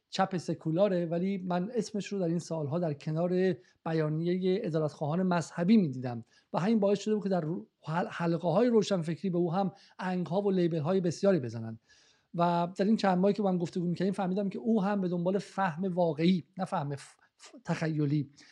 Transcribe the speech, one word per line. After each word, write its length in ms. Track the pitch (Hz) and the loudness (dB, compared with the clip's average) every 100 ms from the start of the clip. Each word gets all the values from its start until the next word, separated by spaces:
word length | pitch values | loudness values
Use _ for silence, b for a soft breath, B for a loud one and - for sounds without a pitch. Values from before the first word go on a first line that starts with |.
| _ | _
چپ 260 | - 190 175 | -2 0 -2
سکولاره، 720 | 160 165 160 165 202 180 170 | -4 -4 -2 2 2 2 -2
ولی 320 | 170 190 196 | -2 -2 -4
من 320 | 185 180 190 | -2 -2 -2
اسمش 320 | 240 - 202 - | -4 -4 -6 -6
رو 120 | 202 | -2
در 80 | 165 | -2
این 120 | 170 | -2
سالها 400 | - 160 143 170 | -4 -6 -4 -2
در 160 | 165 | -2
کنار 640 | 147 156 156 180 180 185 175 b b | -4 -4 -2 0 2 0 0 b b
بیانیهٔ 760 | 165 160 151 156 170 185 185 185 - | -4 -2 0 0 -2 0 0 0 -2
عدالتخواهان 560 | 156 151 - 143 170 | -2 -2 -4 -4 0
مذهبی 540 | 185 175 - - 180 226 | 2 0 -2 -2 4 4
می‌دیدم 480 | 160 127 127 117 - b b | 4 -2 -6 -8 -12 b b
و 60 | 185 | -2
همین 220 | 196 226 | 0 2
باعث 200 | 196 202 | 2 2
شده 140 | 214 | 0
بود 100 | 214 | -2
که 40 | 196 | 0
در 120 | 180 | -2
رو-، 260 | 156 202 - _ | -2 -6 -10 _
حل-، 240 | - 165 214 | -4 -2 -2
حلقه‌های 580 | - 170 170 170 175 247 | -2 -2 0 2 2 4
روشنفکری 600 | 226 - 190 160 160 196 | 4 2 0 -2 -4 -2
به 80 | 170 | 0
او 140 | 175 | 0
هم 200 | 185 190 - B B | 0 -2 -6 B B
انگ‌ها 440 | 185 180 147 185 | -4 -4 -2 0
و 80 | 202 | 2
لیبل‌های 500 | 185 170 165 147 190 | 2 2 0 0 0
بسیاری 400 | 175 - 202 170 | 0 2 4 4
بزنن. 380 | 120 113 113 113 b b b b b | 0 -6 -8 -10 b b b b b
و 340 | 170 175 170 175 190 | 0 2 2 0 0
در 80 | |
این 120 | 196 214 | 2 2
چند 220 | 196 180 | 4 4
ماهی 160 | 196 | 4
که 80 | 202 | 2
با 60 | 196 | 2
هم 100 | 180 | 0
گفتگو 280 | 170 185 175 | -2 -2 -2
می‌کردیم، 260 | 170 190 | -2 -2
فهمیدم 360 | 190 180 190 196 | -2 -2 -2 -4
که 100 | 220 | -4
او 240 | 233 220 | 0 2
هم 180 | 190 208 | 2 0
به 80 | 180 | 0
دنبال 300 | 180 175 196 | 0 0 0
فهم 460 | - - 190 151 | -2 -2 -2 -2
واقعی، 600 | 190 175 170 151 170 185 - - | -2 2 0 4 4 2 0 -8
نه 60 | |
فهم 320 | 185 180 143 135 | -4 -4 -4 -6
ف-، 280 | - - _ _ | -10 -20 _ _
ف-، 200 | - 277 | -20 -10
تخیلی، 640 | - 160 160 151 147 151 143 - B | -4 -2 -2 0 2 0 -2 -10 B